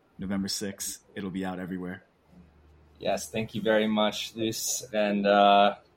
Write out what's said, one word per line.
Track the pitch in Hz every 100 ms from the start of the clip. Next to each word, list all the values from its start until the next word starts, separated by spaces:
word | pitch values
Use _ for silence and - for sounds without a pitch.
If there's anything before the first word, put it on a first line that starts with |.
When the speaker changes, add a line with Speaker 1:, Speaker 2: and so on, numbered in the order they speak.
| _ -
Speaker 1:
November | 95 98 98
sixth. | - 101 95 - - _ 107
It'll | 98
be | 92 95
out | 92
everywhere. | 90 92 90 95 _ _ _ - _ _ _ _ _ _
Speaker 2:
Yes, | - 95 -
thank | 110 110 110
you |
very | 104 107 110
much, | 107 104 101 - 117
Luce. | 113 113 - - -
And, | 107 104 101 101
uh, | 101 101 101 101 - _